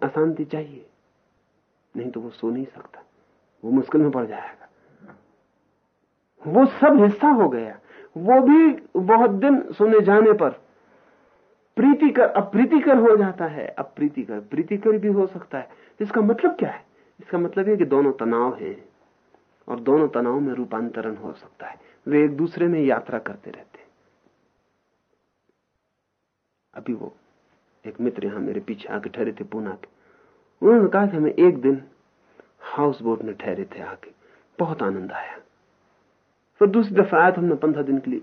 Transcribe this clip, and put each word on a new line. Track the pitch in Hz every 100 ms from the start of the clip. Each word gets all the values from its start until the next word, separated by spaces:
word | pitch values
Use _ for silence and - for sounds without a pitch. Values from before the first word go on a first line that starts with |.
अशांति | 135 156 165 156 147
चाहिए, | 156 147 131 - _ _ _ _ _ _ _ _ _ _ 120
नहीं | 123
तो | 117
वो | 117
सो | - 113
नहीं | 123 135
सकता, | - - - _ _ _ _ _ _
वो | 113
मुश्किल | 131 131 156
में | 147
पड़ | 131 110
जाएगा। | 107 - - _ _ _ _ - - _ _ _ _ _ _ _ _ _ _ _ _ 156
वो | 202 262
सब | - 285 202
हिस्सा | 202 202 294
हो | 247 160
गया। | 120 110 - _ - - 160
वो | 185 262
भी | 254 311 320 247 - 190
बहुत | 185 226 226
दिन | 196 277 269 -
सोने | 156 214 214
जाने | 185 208 220
पर | 208 143 - _ _ _ _ _ _ _ _ _ _ _ -
प्रीतिकर, | 269 285 294 240 226
अप्रीतिकर | 202 190 208 254 311 294 262
हो | 226 214
जाता | 196 180 165
है, | 147 -
अप्रीतिकर, | - 135 - 147 139 110 104
प्रीतिकर | 104 139 165 202 220 214
भी | 208
हो | 196 190
सकता | 175 - 135
है। | - - _ -
इसका | 208 226
मतलब | 208 226 349 349
क्या | 156
है? | - _ _ _ _
इसका | - 175
मतलब | 185 196 196
ये | 202
कि | 151
दोनों | 139 139
तनाव | 131 117 117 123 123
हैं | 80 101 - _ _ _ _ _ _ _ -
और | 117
दोनों | 117 151 147
तनाव | 120 120 139
में | 139
रूपांतरण | 123 113 110 117 113 110 104
हो | 98
सकता | - - - -
है। | - _ _ -
वे | 147
एक | 151 139
दूसरे | 165 170 175
में | 165
यात्रा | 139 117 117 117
करते | 104 101 -
रहते | - - -
हैं। | _ _ _ _ _ _ _ _ _ _ _ _ _ _ _ _ _ _ _ _ _ _ _ _ _ _ _ _ _
अभी | - 127
वो | 110 - - _ _ _ _ _ _ -
एक | -
मित्र | 120 - -
यहां | 104
मेरे | - 101
पीछे | - 104 -
आके | 104 101
ठहरे | 117 110
थे, | 104
पूना | 101 110 104
के। | 92 - _ _ _ _ _ _ _ 202
उन्होंने | 233 190
कहा | 196 202
कि | 165
हमें | 151
एक | - 180 139
दिन | 131 135 - _ _ _ _ _ _ _
हाउस | - - 147 127
बोट | 113 110
में | 110 98
ठहरे | - 92 95
थे | -
आके, | 90 - - _ _ _ _ -
बहुत | 160 156
आनंद | 101 95 92
आया। | - - - - _ _ _ _ _ _ _ _ _ _ -
फिर | 202
दूसरी | 226 202 190
दफा | 190 160
आया | 180
तो | 180
हमने | 175 147
पन्द्रह | 156 147
दिन | 139 135
के | 131
लिए | 123